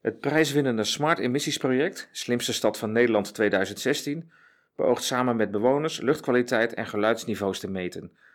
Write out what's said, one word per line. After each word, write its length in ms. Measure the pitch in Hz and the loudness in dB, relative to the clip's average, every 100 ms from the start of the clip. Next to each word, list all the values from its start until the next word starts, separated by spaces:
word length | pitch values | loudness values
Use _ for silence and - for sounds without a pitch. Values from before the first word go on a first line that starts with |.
Het 200 | - 107 | -4 -4
prijswinnende 640 | 143 151 156 139 135 113 | 0 2 4 2 2 0
Smart 340 | 104 - 147 165 | 0 0 0 0
Emissies-project, 880 | 123 127 127 127 135 127 165 - - | 0 0 -2 -2 0 2 0 -4 -14
Slimste 400 | - - 120 120 | -12 -2 -2 0
Stad 260 | 113 110 104 | 0 0 0
van 140 | 110 | -2
Nederland 420 | 110 120 107 101 | 2 4 4 0
tweeduizend 460 | - 104 98 95 101 | 0 2 2 0 -4
zestien, 500 | 131 - - 147 170 _ _ _ _ | -2 -2 -2 -8 -10 _ _ _ _
beoogt 280 | - 151 123 | -2 0 2
samen 340 | - 127 127 117 | 0 0 0 2
met 140 | 104 | 0
bewoners 500 | 101 117 143 156 156 | 2 2 2 0 -4
luchtkwaliteit 720 | 117 151 - 123 123 120 117 | -2 -2 2 2 2 0 0
en 120 | - 107 | -2 -6
geluidsniveaus 760 | 107 107 117 - 98 98 95 | 0 0 0 -2 -4 -2 -4
te 100 | 95 | -6
meten. 460 | 95 90 - - _ _ | -6 -6 -8 -16 _ _